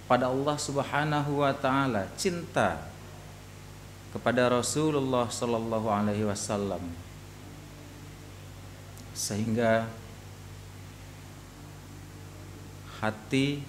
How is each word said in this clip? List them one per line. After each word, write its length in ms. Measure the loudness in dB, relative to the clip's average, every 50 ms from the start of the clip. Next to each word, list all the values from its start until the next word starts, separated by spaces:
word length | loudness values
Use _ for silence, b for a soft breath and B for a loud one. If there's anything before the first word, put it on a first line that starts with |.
| 4
kepada 240 | 6 6 6 6 4
Allah 320 | 2 2 2 2 2 0
Subhanahu 800 | 0 0 0 0 0 2 2 2 2 4 2 2 2 2 2 4
wa 160 | 4 4 2
taala, 560 | 4 2 4 4 4 4 4 2 2 0 -2 -4 0
cinta 560 | 0 0 0 0 -4 -2 2 4 4 4 4 0 -6 -10 -12 -12 -14 -14 -14 -14 -14 -14 -14 -14 -14 -16 -16 -14 -14 -14 -14 -14 -16 -16 -16 -16 -14 -8
kepada 400 | -8 2 2 4 6 8 8 8
Rasulullah 800 | 6 6 4 2 2 4 4 4 4 4 2 4 4 4 4 2
sallallahu 560 | 0 -2 2 2 2 2 2 2 0 2 4 4
alaihi 400 | 4 4 4 4 4 4 2 2
wasallam, 560 | 2 0 0 0 0 2 2 0 0 -2 -4 -6 -8 -8 -10 -12 -14 -14 -14 -14 -14 -14 -14 -14 -14 -14 -14 -16 -16 -16 -16 -16 -16 -14 -14 -14 -14 -14 -14 -14 -14 -14 -14 -14 -14 -14 -14 -14 -14 -14 -14 -14 -14 -14 -14 -12 -6
sehingga 720 | -6 -4 -2 0 0 2 2 4 4 6 8 6 6 4 0 -6 -10 -12 -14 -14 -14 -14 -14 -14 -14 -14 -14 -14 -14 -14 -14 -14 -14 -14 -14 -14 -14 -14 -14 -14 -14 -14 -14 -14 -14 -16 -16 -16 -14 -14 -14 -14 -14 -14 -14 -14 -14 -14 -14 -14 -12 -12 -12 -12 -12 -12 -12 -12 -12 -12 -12 -12 -12 -12 -12 -8 -2
hati 640 | -2 -2 -2 -2 -4 2 4 4 4 4 2 -2 -4